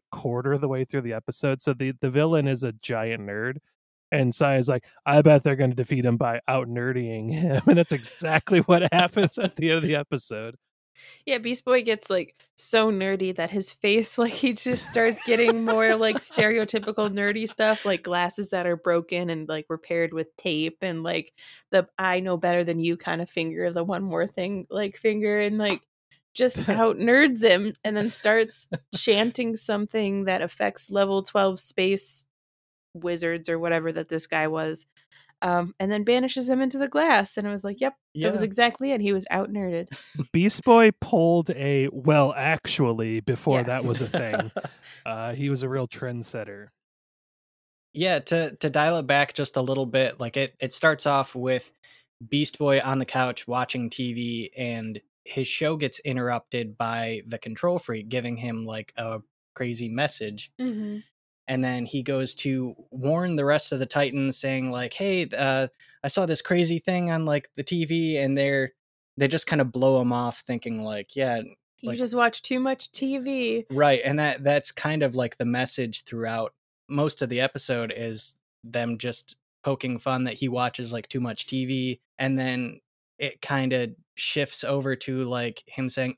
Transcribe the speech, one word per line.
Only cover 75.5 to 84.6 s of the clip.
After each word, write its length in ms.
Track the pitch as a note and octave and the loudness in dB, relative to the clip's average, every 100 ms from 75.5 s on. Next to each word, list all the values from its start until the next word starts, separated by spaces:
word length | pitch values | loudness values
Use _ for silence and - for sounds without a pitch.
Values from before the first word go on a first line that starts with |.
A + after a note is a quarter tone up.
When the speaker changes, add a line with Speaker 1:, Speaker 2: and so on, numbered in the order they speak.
| B2 B2+ - A#2+ - | 0 0 -2 -4 -6
Speaker 3:
throughout 500 | - A#2 A2+ A2+ A2 - _ _ - | -8 -6 -4 -4 -4 -8 _ _ -6
most 320 | C#3+ D3 - | 0 0 0
of 60 | B2+ | -2
the 120 | B2 | 0
episode 520 | C3+ C3+ - B2 A2+ A#2 | 0 0 -2 -2 -2 -6
is 400 | A#2 A2 - - _ _ | -6 -6 -10 -12 _ _
them 340 | A#2 A#2+ A#2 A#2 | -8 -4 -4 -4
just 380 | B2 A#2+ - - _ _ | -6 -6 -8 -16 _ _
poking 340 | - C3+ C3 A#2+ | -4 -2 -4 -4
fun 260 | C#3 B2+ | -2 -2
that 100 | B2+ | -2
he 140 | G#2+ C3+ | -2 -4
watches, 440 | B2 A#2+ - A#2 | -2 -2 -4 -8
like, 160 | A#2 - | -8 -6
too 120 | C3 | -6
much 260 | B2 A2 - | -6 -6 -6
T 200 | C3 B2+ | -4 -4
V, 340 | C3 B2+ B2 _ - | -4 -4 -6 _ -6
and 200 | C3+ C3 | -2 -2
then 420 | C3 B2+ A#2+ - _ _ _ - | -2 -4 -6 -12 _ _ _ -10
it 220 | C#3 - | -8 -8
kinda 480 | - C#3 C3 B2+ A#2+ G2 _ - | -4 -2 0 0 -2 -8 _ -10
shifts 460 | - D3+ C#3 - | -4 -2 -2 -2